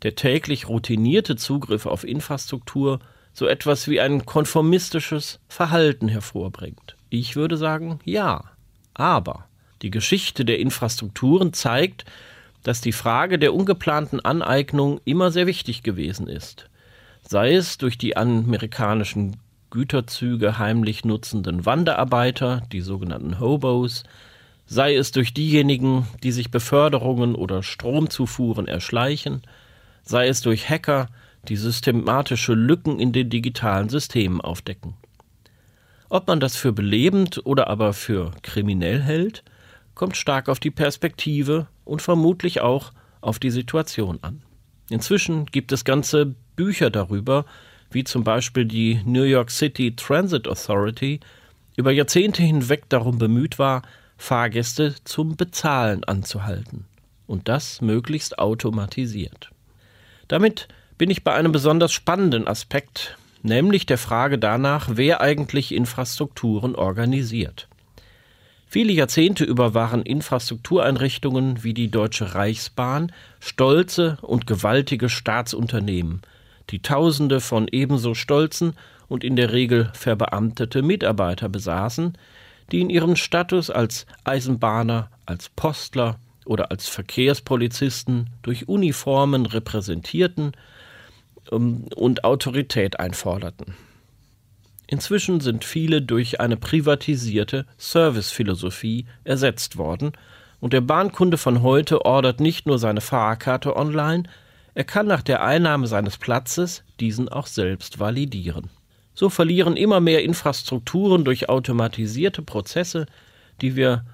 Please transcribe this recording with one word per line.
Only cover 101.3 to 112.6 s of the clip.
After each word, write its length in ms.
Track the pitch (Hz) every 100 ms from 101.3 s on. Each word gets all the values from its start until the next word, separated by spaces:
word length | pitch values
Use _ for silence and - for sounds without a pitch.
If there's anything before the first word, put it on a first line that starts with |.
| 170
von 240 | 131 120
heute 440 | 127 135 156 160 -
ordert 340 | 135 131 120
nicht 260 | 156 170 151
nur 140 | 127
seine 220 | 113 104
Fahrkarte 720 | - 131 110 117 - 127 143 -
online, 480 | 151 151 151 170 175 - _ _ _
er 120 | - -
kann 200 | 208 214
nach 160 | 160
der 220 | - 131
Einnahme 440 | 113 156 165 147 120
seines 300 | 104 104 -
Platzes 640 | - 120 123 - 175 - - -
diesen 260 | 117 107 127
auch 200 | 139 -
selbst 520 | - 92 95 - -
validieren. 680 | 104 120 139 107 87 80 - - _ _ _
So 160 | - 196
verlieren 460 | - 165 175 - 160
immer 240 | 208 196
mehr 240 | 170 160
Infrastrukturen 1000 | 151 170 147 - - 127 - 175 202 185 131
durch 240 | 127 -
automatisierte 920 | 131 127 117 113 - 107 117 190 180
Prozesse, 680 | 151 104